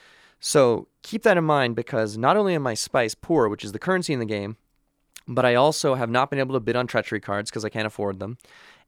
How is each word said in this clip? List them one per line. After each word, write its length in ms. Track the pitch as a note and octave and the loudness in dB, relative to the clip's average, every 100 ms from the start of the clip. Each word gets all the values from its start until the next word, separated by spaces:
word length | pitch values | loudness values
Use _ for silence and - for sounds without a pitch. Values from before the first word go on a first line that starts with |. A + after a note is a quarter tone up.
| _ _ _ _ | _ _ _ _
So 500 | - D3+ B2 A2 - _ | 0 4 4 2 -4 _
keep 200 | - G#3+ | -10 0
that 160 | A3 F3 | 2 4
in 60 | |
mind 320 | D#3 D3 B2 A2+ | 4 2 2 -2
because 420 | - A#2+ G#2+ A2 | -4 -2 -2 0
not 180 | B2+ G3 | 2 2
only 180 | G3+ | 2
am 120 | E3 C3 | 0 -2
I 80 | |
spice 400 | G#2+ - C3+ A2+ | -4 -2 0 0
poor, 340 | - - D#3+ A2 | -4 0 2 2
which 160 | G#2 | 0
is 80 | G#2+ | -8
the 60 | G#2 | -8
currency 340 | F3+ F#3 E3 | -2 -2 -2
in 60 | C3+ | -4
the 80 | G#2+ | -4
game, 300 | G#2 G2+ A2+ _ _ _ _ _ - - | -4 -6 -10 _ _ _ _ _ -20 -6
but 160 | B2 | 2
I 100 | B2 | 4
also 400 | A#2+ D3 D#3 D3 | 6 4 2 0
have 160 | C3 A#2 | 0 0
not 200 | B2 C#3 | 0 0
been 100 | C#3 | -2
able 140 | C3 | -2
to 60 | C3 | -2
bid 160 | A2+ A#2+ | 0 -2
on 100 | B2 | 0
treachery 340 | A#2 - G#2+ | -2 -2 -6
cards 300 | - G2+ G#2 | -4 -4 -4
'cause 140 | A2 | -6
I 40 | G#2+ | -6
can't 180 | A2+ A2 | -4 -6
afford 320 | - G2+ F#2+ | -4 -6 -6
them. 200 | G2 B2 _ - - - | -10 -10 _ -20 -20 -20